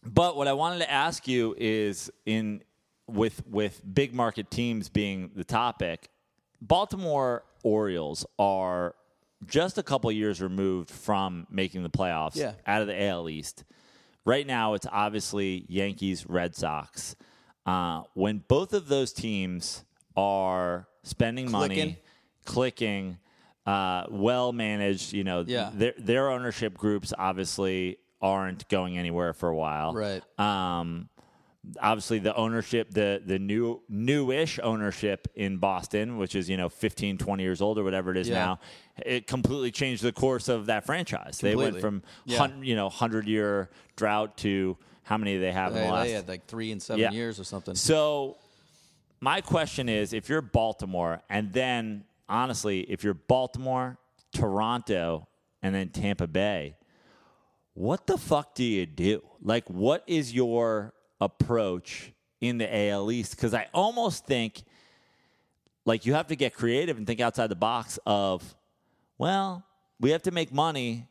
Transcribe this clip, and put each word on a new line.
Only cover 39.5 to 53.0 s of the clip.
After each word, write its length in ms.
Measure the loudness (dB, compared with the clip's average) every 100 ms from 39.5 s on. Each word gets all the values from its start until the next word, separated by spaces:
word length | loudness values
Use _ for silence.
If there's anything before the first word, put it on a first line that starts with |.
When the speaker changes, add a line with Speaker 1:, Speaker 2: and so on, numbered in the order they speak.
| 0 -2
Speaker 1:
changed 320 | 0 -2 2
the 80 | 0
course 380 | 2 2 2 2
of 160 | 0 2
that 200 | 0 0
franchise. 520 | -4 -2 -6 -6 -2
They 160 | 2 4
went 200 | 2 0
Speaker 2:
Completely. 60 |
Speaker 1:
from 220 | -2 -2 -8 -18 -2
Speaker 2:
Yeah. 120 | 2
Speaker 1:
hun-, 240 | 2 0
you 120 | -2 0
know, 140 | 0
hundred 380 | 0 0 0 0
year 400 | 2 2 2 -2 -10 -20 -2
drought 400 | 2 2 0 -2
to 380 | 0 2 0 -2 -10 -20
how 140 | -2 0
many 200 | 2 2
they 140 | 2
have 180 | 0 0
in 80 | 0
Speaker 2:
They, 60 | 0
Speaker 1:
the 40 |
last 120 | 0 0
Speaker 2:
they 40 |
had, 160 | -2 -6
like, 200 | -12 -10
three 240 | -8 -6
in 80 | -6
seven 180 | -4 2
Speaker 1:
Yeah. 100 | 2
Speaker 2:
years 280 | 2 -4 -6
or 40 | -8
something. 300 | -10 -6 -2
Speaker 1:
So 600 | 2 4 4 2 -4 -8 _ _ _ _ _ _ _ _
my 180 | 0 0
question 460 | 2 2 2 -2 0
is, 220 | 2 2
if 140 | -2 -2
you're 120 | -2
Baltimore, 800 | -2 -2 -2 -2 -4 -2 -2 -2 -2
and 220 | -2 0
then, 500 | 0 0 0 -2 -8 -12 _ _
honestly, 520 | 0 0 0 0 -2 -2
if 140 | -2